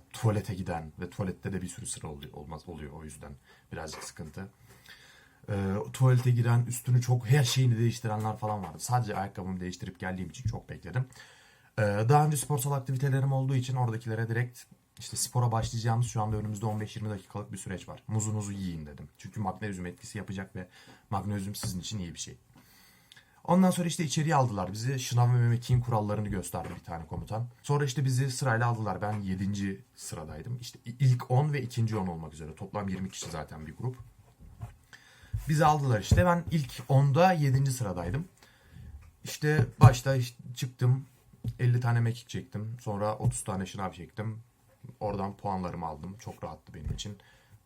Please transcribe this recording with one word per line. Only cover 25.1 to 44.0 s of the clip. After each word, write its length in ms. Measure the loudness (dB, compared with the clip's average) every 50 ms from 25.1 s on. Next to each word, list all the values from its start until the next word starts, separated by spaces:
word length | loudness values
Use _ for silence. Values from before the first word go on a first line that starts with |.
| 4 4 6 6
ve 80 | 6
memekin 440 | 6 6 4 4 2 2 4 2 2
kurallarını 460 | 4 2 0 0 2 2 0 0 -2
gösterdi 420 | -2 -2 -4 -4 -4 -6 -6 -6 -6 -10 -12
bir 40 | -10
tane 240 | -10 -10 -10 -8
komutan. 400 | -8 -8 -8 -6 -6 -4 -6 -6 -6 -10 _ -2
Sonra 220 | 0 0 2 2
işte 200 | 0 0 0 0
bizi 260 | 2 2 2 2 0
sırayla 360 | -2 -2 0 2 2 2 2
aldılar. 340 | 2 0 0 -2 -2 -2 -2
Ben 120 | -2 -2 -2
yedinci 720 | -2 -2 -2 -2 0 0 -2 0 0 -2 -2 -4 -6 -10 _ _
sıradaydım. 640 | -16 -12 -12 -10 -10 -10 -10 -10 -10 -8 -8 -8 -8
İşte 200 | -10 -12 -16 -16 -14
i-, 100 | -10 -2 2
ilk 320 | 4 4 4 4 2 2
on 220 | 2 2 2 2 0
ve 80 | -2
ikinci 360 | -4 -4 -2 0 0 0 0
on 100 | 0 -2
olmak 260 | -2 -4 -6 -8 -10 -12
üzere. 220 | -12 -12 -12 -12
Toplam 340 | -12 -12 -8 -6 -6 -4 -4
yirmi 200 | -4 -4 -6 -8
kişi 200 | -8 -10 -10 -8
zaten 380 | -8 -10 -10 -10 -12 -14 -12
bir 100 | -14 -10
grup. 200 | -6 -6 -6 -6 -8 -14 -20 -20 _ -20 -20 _ -20 -20 -20 -16 -16 -16 -16 -16 -20 _ -20 -20 -20 -20 -20 -20 -20 -14 -6 -6 -4 -2 0
Bizi 160 | 4 6 6
aldılar 340 | 6 6 6 4 4 2 4
işte. 260 | 4 4 6 6 8
Ben 180 | 6 6 2 2 0
ilk 320 | 0 0 0 0 -6 -8 0 4
onda 420 | 6 6 8 8 8 8 8 8 8
yedinci 380 | 6 4 4 6 4 4 4
sıradaydım. 560 | 2 0 -2 -2 -2 -2 -2 -2 -2 -2 -4 -6 _ _ -20 -20 _ _ _ -20 -20 -18 -18 -16 -16 -18 -20 -20 _ _ -14
İşte 420 | -12 -8 -2 0 2 4 4 4 2 6 10
başta 360 | 10 10 10 10 0 0 0
işte 280 | 0 0 -4 -6 -14 -16 -14 -10
çıktım. 500 | -8 -8 -8 -4 0 2 4 4 2 0 -8 _ _ _ _ -16 -10 -8 -8 -4 0
Elli 200 | 2 2 4 4
tane 200 | 2 2 2 2
mekik 300 | 2 0 -2 -4 -8 -10
çektim. 480 | -10 -10 -10 -8 -8 -8 -8 -8 -10 -8
Sonra 360 | -6 -4 -4 -2 -2 -2 -2
otuz 260 | 0 -2 -2 -2 -2 -6
tane 220 | -4 -4 -4 -4
şınav 260 | -6 -6 -6 -6 -6
çektim. 520 | -8 -10